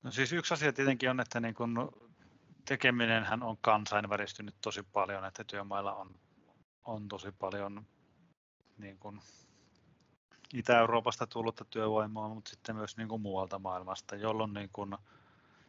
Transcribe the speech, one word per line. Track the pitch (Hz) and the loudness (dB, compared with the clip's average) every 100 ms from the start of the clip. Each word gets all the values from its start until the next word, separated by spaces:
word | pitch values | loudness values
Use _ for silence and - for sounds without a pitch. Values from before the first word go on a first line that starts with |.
No | 127 | -6
siis | 135 127 | -2 0
yksi | 170 - | 0 0
asia | 156 147 | 2 2
tietenkin | 123 139 123 127 | 4 2 4 2
on, | 127 | 2
että | 117 120 | 0 -2
niin | 117 107 | -2 -2
kun | 117 117 127 - - - - - - - - | -2 0 -2 -8 -20 -20 -20 -20 -20 -12 -2
tekeminenhän | 135 127 123 117 113 98 113 | 4 4 6 6 4 4 0
on | 120 110 | -2 2
kansainvälistynyt | - 107 104 104 101 104 101 - 104 - | 6 6 4 0 2 0 -2 -8 -14 -8
tosi | 110 101 | -6 -6
paljon, | 98 104 95 98 95 | -2 0 2 0 -6
että | - | -10
työmailla | 107 101 101 98 98 101 | -10 -8 -4 -4 -4 -6
on, | 95 95 _ _ _ _ _ _ | -10 -16 _ _ _ _ _ _
on | - 107 104 | -10 -8 -8
tosi | 98 95 | -8 -10
paljon | 95 95 101 98 101 - _ _ _ _ _ _ _ _ - | -6 -4 -4 -6 -8 -16 _ _ _ _ _ _ _ _ -18
niin | 101 98 | -18 -14
kun | 104 104 - - - _ _ _ _ _ _ _ _ - - | -14 -16 -18 -20 -20 _ _ _ _ _ _ _ _ -20 -8
Itä-Euroopasta | 127 113 120 113 117 113 - 117 | -2 6 6 8 6 2 -2 -4
tullutta | 117 113 110 104 | -2 -4 -4 -6
työvoimaa, | 113 110 107 107 110 107 | -2 2 2 0 -4 -8
mut | 110 - | -10 -14
sitten | - - 110 | -12 -8 -6
myös | 107 - | -6 -8
niin | 110 | -6
kun | 110 | -4
muualta | 101 95 95 98 | -2 -2 -2 -4
maailmasta, | 95 92 92 95 - 101 | -4 -6 -6 -8 -8 -4
jolloin | 110 110 107 | -2 0 -2
niin | 101 98 | -4 -8
kun | - 101 98 - - - _ _ - | -6 -6 -8 -12 -20 -20 _ _ -20